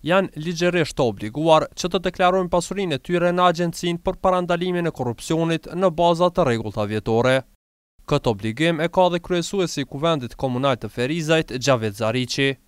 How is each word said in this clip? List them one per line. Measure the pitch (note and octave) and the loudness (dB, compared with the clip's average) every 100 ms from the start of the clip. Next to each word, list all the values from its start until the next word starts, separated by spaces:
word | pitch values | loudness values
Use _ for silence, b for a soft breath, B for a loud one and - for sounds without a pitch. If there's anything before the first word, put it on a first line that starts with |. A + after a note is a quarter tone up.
| D3 | 2
janë | F#3 F#3+ - D#3+ | 2 0 -6 -8
ligjërisht | E3 F3 F3 D3 - | 0 0 2 -2 0
të | B2+ | 0
obliguar | G2 G#2 C3 D#3+ D#3 C#3 - | 0 -8 -2 4 4 4 -6
që | F3+ | -4
të | F#3+ F#3 | -2 -4
deklarojnë | - F3+ F#3+ F3 | 2 2 2 2
pasurinë | F3+ E3+ F#3 F#3 C#3 | -2 -2 -4 -2 -4
e | |
tyre | - F3 F3 F3 | -2 0 2 4
në | F3+ | 2
Agjencinë | E3+ F3 - F3 E3+ - | 2 -2 -2 -4 -2 -4
për | F#3 | -2
Parandalimin | F#3+ F#3 F3 F3 F3+ F3+ E3+ | 0 0 0 -2 0 -2 -2
e | - | -2
Korrupsionit | A#2+ A2+ - E3 E3 E3 - E3+ | -6 -4 -2 0 0 -2 -4 0
në | F#3+ D#3+ | 0 4
baza | E3+ E3 F3+ | 2 4 2
të | F3 D3+ | 2 2
rregullta | A#2 G#2+ G#2 G#2 | 2 -2 -4 -2
vjetore. | G#2+ A2 A2+ B2 C3 - _ _ _ _ _ - | -2 0 2 4 2 -2 _ _ _ _ _ -2
Këtë | C#3+ C3+ | 0 0
obligim | G#2 A2 A2+ D#3+ E3 | -2 -4 -2 0 0
e | E3+ | -2
ka | F#3 F3+ | 2 2
dhe | F3 | 0
kryesuesi | - F3 E3 G3+ E3+ - | -4 -4 -2 -2 -2 -4
i | C3+ | -8
Kuvendit | C3+ E3 D#3+ A#2+ | -4 -2 -2 -4
Komunal | - C#3 B2 C#3 B2 | -6 -4 0 0 -2
të | G#2+ | -6
Ferizajt, | - B2 E3+ D#3 D#3+ D#3 B2+ | -6 -4 -2 0 0 0 -4
Xhavet | A#2+ B2+ A2 G2+ | 2 2 0 -2
Zariqi. | A2 B2 B2 - C#3 C3 | -2 -2 -2 0 0 -2